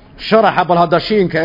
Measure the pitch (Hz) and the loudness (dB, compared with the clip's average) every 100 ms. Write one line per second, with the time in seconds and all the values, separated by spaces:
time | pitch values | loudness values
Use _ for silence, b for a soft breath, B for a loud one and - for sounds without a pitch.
0 | - - - 220 202 135 175 175 170 165 | -20 -16 -2 2 2 0 0 0 2 0
1 | - 214 180 160 | 0 0 0 0